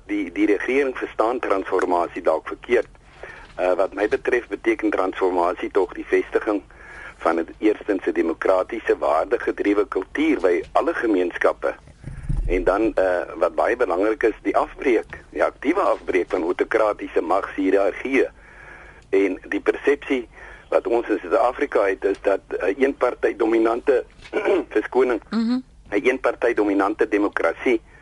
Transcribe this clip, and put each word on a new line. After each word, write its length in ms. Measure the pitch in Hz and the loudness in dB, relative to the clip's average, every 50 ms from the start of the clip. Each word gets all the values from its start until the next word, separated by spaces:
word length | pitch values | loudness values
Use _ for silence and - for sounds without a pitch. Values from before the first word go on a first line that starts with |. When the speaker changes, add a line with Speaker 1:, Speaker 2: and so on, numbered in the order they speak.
| - - | -4 -6
Speaker 1:
die, 220 | 104 104 92 82 - | -6 -4 -4 -4 -2
die 120 | 98 104 110 | 0 2 2
regering 460 | 101 92 - - 127 139 143 135 127 - | 2 0 0 0 0 0 0 0 -2 -6
verstaan 420 | - - - - 110 113 123 127 | -8 -6 -2 0 0 0 0 -2
transformasie 840 | - 104 101 98 95 - 101 92 92 90 90 87 85 80 - 95 | -2 -2 -2 -2 0 -2 -2 -2 0 0 0 0 0 -2 -6 -4
dalk 260 | 85 87 80 76 - - | 0 0 0 0 -2 -8
verkeerd. 420 | - - - - 120 113 - - - - - - - - - - - - - - - - | -12 -12 -4 0 0 0 0 -2 -8 -20 -20 -20 -20 -18 -18 -18 -18 -18 -20 -14 -6 -2
Uh, 140 | 90 92 92 87 | 0 0 2 2
wat 160 | 95 90 - | 0 -2 0
my 140 | 95 104 107 | -2 0 0
betref 400 | - 127 - - 123 120 110 - | 0 -2 0 0 0 0 0 -4
beteken 420 | 101 98 - 110 110 - - 107 98 | -8 -2 0 0 0 2 0 0 0
transformasie 760 | 95 92 92 87 - 98 92 90 90 85 87 90 - - - - | 0 0 -2 -2 0 0 0 2 2 2 0 0 -2 -6 -2 0
tog 200 | 101 92 - - | 0 0 0 -2
die 120 | - - | -8 -4
vestiging 560 | - - 92 90 - - 113 - 113 104 98 - - - - - - - - - - - - | 0 0 0 0 0 -2 -2 0 0 -2 -2 -4 -8 -16 -20 -20 -20 -20 -18 -18 -18 -14 -4
van 220 | - 82 82 82 | -2 0 0 0
'n, 80 | 82 - 78 - | -2 -6 -6 0
eerstens 460 | - 107 104 - - - 101 92 - | 0 0 2 2 -2 -2 -2 -2 -2
'n 80 | - 80 | -2 0
demokratiese, 840 | 87 82 80 80 - - - 95 92 92 - - 110 - - 110 - | 0 0 0 -2 -2 0 2 2 2 2 -2 -4 -4 -2 -2 -2 0
waardegedrewe 880 | 71 71 73 80 87 98 117 110 - - 110 - - 101 101 101 101 - | 0 2 2 2 0 0 -2 -2 -2 -4 -4 0 0 2 2 2 0 0
kultuur 520 | - 98 90 - - 135 151 160 143 - | -2 -4 -6 -4 -2 0 0 2 2 2
by 220 | - 92 87 85 - - | 2 2 2 2 -2 0
alle 220 | - - 117 151 165 | 0 0 0 0 -2
gemeenskappe. 800 | - 127 113 104 90 90 87 - - - 82 78 - - 64 - - - - - - - - - - - - - - - - | -2 0 0 2 2 0 0 -2 0 0 0 0 0 -4 -6 -6 -6 -12 -20 -20 -18 -16 -14 -14 -8 -6 -4 -2 -2 0 0
En 160 | 85 92 - | 0 0 2
dan, 300 | - 92 104 113 107 95 - | 2 2 2 0 0 0 0
uh, 220 | 92 95 90 87 76 - - | 0 2 0 -2 -2 -6 -4
wat 200 | 82 87 85 78 | -2 -2 0 0
baie 200 | 78 78 92 117 | 0 0 0 0
belangrik 480 | 123 127 95 87 90 101 110 110 101 - | 0 0 0 0 0 0 0 0 0 0
is, 100 | 113 101 - | 0 0 0
die 140 | - 101 - - | -4 -2 0 0
afbreek, 600 | 143 156 - - - 139 117 101 - - - - - - | -2 -2 -4 -4 0 0 2 2 0 -4 -10 -18 -18 -12
die 140 | - - 76 | -4 -2 -2
aktiewe 380 | 76 - - - 131 175 202 | -2 -2 -2 -2 -2 0 0
afbreek 480 | 175 104 107 92 85 - - 90 85 - | 0 0 0 -2 -2 -2 -2 -2 0 0
van 140 | - 92 82 | -2 -2 -2
autokratiese 760 | 82 - - 196 - - 110 110 107 101 - 101 95 - 101 | -2 -2 -2 -2 0 2 2 2 2 0 -2 -6 -4 -4 -4
magshierargieë. 1080 | 90 80 92 98 95 - - - 95 95 92 98 98 95 - - - 131 135 123 90 - - - - - - - - - - - - - - - - - | 0 0 0 0 0 -2 -4 -2 0 2 4 4 2 2 0 -2 -4 0 0 2 0 0 -2 -10 -20 -20 -20 -20 -20 -20 -20 -20 -20 -20 -20 -20 -6 -2
En 280 | - 98 98 92 90 - - - | 2 2 2 2 0 -4 -6 -6
die 100 | - - | -6 -2
persepsie 680 | - - - - - 139 143 143 - - 139 127 117 - - - - - - - - - | 0 0 -2 0 2 0 0 0 0 -2 -2 -2 -2 -6 -14 -20 -20 -20 -20 -20 -8 -2
wat 180 | - 80 - 95 | 0 0 2 2
ons 200 | 117 117 113 - | 0 0 0 0
in 120 | 110 90 | -2 -2
Suid-Afrika 640 | - 85 80 - 113 120 120 - 143 135 - 123 104 | 0 0 2 2 4 2 2 0 -2 0 2 2 2
het, 180 | 98 95 92 - | 2 0 0 0
is 120 | 98 98 - | 0 -2 0
dat 200 | - 101 98 95 - - | 0 0 0 0 -2 -6
'n 260 | - - - 92 101 135 | -6 -2 -2 -2 0 2
eenparty 580 | 131 135 139 - 131 123 - - - 117 101 | 2 0 2 0 0 -2 0 0 -2 -2 0
dominante, 720 | 101 113 110 113 113 113 113 117 123 - - 131 120 - - - - - - | 0 2 2 4 4 4 2 2 2 2 2 2 2 0 -4 -10 -20 -16 -6
<clears throat> 440 | - - - - 403 349 - - - | -4 -2 0 2 2 0 0 0 -2
verskoning, 460 | - - - - 370 - 247 240 - - - | -2 -2 0 2 2 2 4 2 -2 -4 -4
Speaker 2:
Mhm. 280 | 208 226 233 226 247 254 254 - - - - - | -4 -2 0 0 0 -2 -4 -8 -16 -20 -12 -4
Speaker 1:
'n 100 | - - - | -4 0 2
eenparty 500 | - - - - 123 113 - - 120 113 | 2 0 2 0 -2 -2 0 0 0 2
dominante 540 | 110 104 104 98 98 98 101 107 - 117 107 | 2 2 2 2 2 2 0 0 0 0 0
demokrasie 760 | 104 101 104 95 - - - 82 80 - - 135 120 110 - - - - | 2 0 0 0 0 0 0 0 -2 -2 0 0 0 0 -2 -8 -20 -20